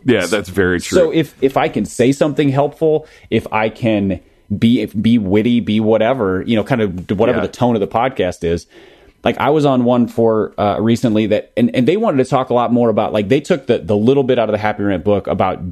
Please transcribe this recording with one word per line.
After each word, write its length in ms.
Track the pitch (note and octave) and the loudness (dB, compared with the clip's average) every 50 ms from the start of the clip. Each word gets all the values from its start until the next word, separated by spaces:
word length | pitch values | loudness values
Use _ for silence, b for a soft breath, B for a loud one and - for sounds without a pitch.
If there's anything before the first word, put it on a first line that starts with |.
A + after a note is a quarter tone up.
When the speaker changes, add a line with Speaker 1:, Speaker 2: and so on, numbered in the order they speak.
| _ | _
Speaker 1:
Yeah, 200 | B2+ A#2 G2+ F2+ | 2 2 2 2
that's 220 | E2 G2+ G#2 G2 F#2 | 0 -2 -4 -4 -4
very 300 | F2+ G2 F#2+ F2+ F2+ F2 | -2 0 0 2 0 -2
true. 180 | - - - | -4 0 2
Speaker 2:
So 140 | F#3 E3+ D#3+ | 2 2 2
if, 240 | D3 D#3+ D3+ - - _ | 0 -2 -2 -4 -4 _
if 160 | - C3+ C#3 | -2 0 0
I 100 | C#3+ C#3 | 0 -2
can 160 | D#3+ - A#2+ G#2 | -2 -2 -4 -6
say 260 | - - - A#2+ B2 | -6 -2 0 2 2
something 380 | C#3 - E3+ D3+ C#3 - D#3 C#3 | 2 0 -2 -2 -2 0 -2 0
helpful, 580 | C3 C#3+ C#3 C#3+ C#3 - D#3+ D#3 D3+ D#3 D#3 B B B B B | 0 0 -2 -2 -2 -2 -2 0 0 -2 -4 B B B B B
if 160 | G#2+ A2+ - - | -4 -4 -2 -2
I 180 | - A2 A2 A2+ | -4 -2 -2 -4
can 500 | G#2+ - - A2+ G#2+ G#2 G2 G2 F#2 E2+ b b b b b _ G2+ | -4 -4 -2 0 0 0 0 -2 -4 -6 b b b b b _ -4
be, 240 | F2 - A2+ A#2+ A#2 | 0 2 2 2 2
if, 180 | G#2+ G2+ - G2+ | 0 -4 -6 -2
be 180 | G2 A2 A#2 | 0 2 2
witty, 420 | A#2+ G#2 F#2 F#2+ G#2+ G#2+ A#2+ A#2+ A#2+ | 2 2 2 0 2 2 2 0 0
be 200 | G2 G#2+ G#2+ A2 | 0 0 -2 0
whatever, 640 | A2 G#2+ A2+ G#2+ G#2+ A2+ C3+ C3 G#2+ F#2+ F#2 F#2 - | 2 2 2 2 2 2 0 0 0 -2 -2 -2 -2
you 80 | - A#2 | 0 0
know, 80 | G#2+ G2+ | -2 0
kind 180 | - C3+ A#2+ | 0 0 0
of 260 | A2 G2+ E2+ F2+ E2+ | 0 -2 -4 -8 -6
d-, 60 | - A2+ | -6 0
whatever 240 | F#2 A2+ A2+ E2+ D#2+ | 0 2 2 2 0
Speaker 1:
Yeah. 60 | E2+ | -2
Speaker 2:
the 40 | - | -6
tone 240 | - - A#2+ B2 A#2 | -4 -2 0 0 0
of 60 | A2 | 0
the 60 | F#2+ | -2
podcast 560 | - - A2+ A#2+ C3 C3 - F#2+ F2+ F2 - - | -2 -2 -2 -2 -2 -2 -2 -4 -4 -4 -4 -4
is. 240 | E2+ E2+ F2 - B B B B B B B B B B _ - | -4 -4 -4 -6 B B B B B B B B B B _ -4
Like, 160 | A2+ A#2 - | -4 -2 0
I 100 | G#2+ B2+ | 0 2
was 160 | D3+ D#3+ C#3+ | 2 2 2
on 180 | C#3+ C3 B2+ B2 | 2 2 2 2
one 220 | A#2+ B2 B2 A#2+ | 2 2 2 2
for, 480 | A2 - - A2+ A2+ A2 A2 G2+ - - - | 0 0 0 2 2 2 0 -2 -4 -4 -2
uh, 180 | G2 G#2 F#2+ - | -2 0 0 0
recently 460 | G#2 A2+ A#2 A2+ - A#2+ G#2+ G#2+ A2 | 2 0 0 2 0 0 0 0 2
that, 260 | G2+ G#2 G#2 - - _ | 2 0 -2 -2 -4 _
and, 180 | - A#2 A#2 - | 0 0 0 0
and 120 | B2+ B2 | 0 0
they 100 | A#2+ E3+ | 0 0
wanted 260 | G#3+ A3+ A3 D#3+ C3+ B2+ | 0 0 0 0 0 0
to 60 | - | 0
talk 220 | D3 B2+ C3 - | 0 -2 -2 0
a 20 | B2 | 0
lot 180 | B2 A#2+ A2 | 0 0 2
more 180 | A#2+ A#2+ A#2+ A#2 | 0 2 2 2
about, 220 | G#2+ A2 G#2+ D#2 | 2 0 -2 0
like, 160 | - G#2+ G#2+ | -2 -2 0
they 140 | F#2+ B2+ D3+ | 0 0 0
took 240 | D#3 - F#3 D#3 - | 0 -2 -4 -4 0
the, 140 | - A#2 - | -2 -2 -2
the 180 | - E2 G#2 | 0 -2 0
little 240 | G#2 G#2+ A#2+ C#3 C#3+ C#3 | 2 2 2 2 2 2
bit 140 | C3+ B2+ | 2 2
out 100 | A#2+ A2+ | 0 2
of 60 | G#2+ G#2+ | 0 -2
the 60 | G2+ | 0
Happy 240 | G#2+ G#2+ G#2 - G#2 | 0 -2 -2 -2 -2
Rant 200 | G2+ G2 F2 D#2+ | -2 -2 -2 0
book 220 | G#2 G#2 G2 - | 0 0 0 0
about 380 | - - F#2+ G2 F#2 F2+ - - F2+ | -4 -2 0 0 -2 -2 -4 -8 -12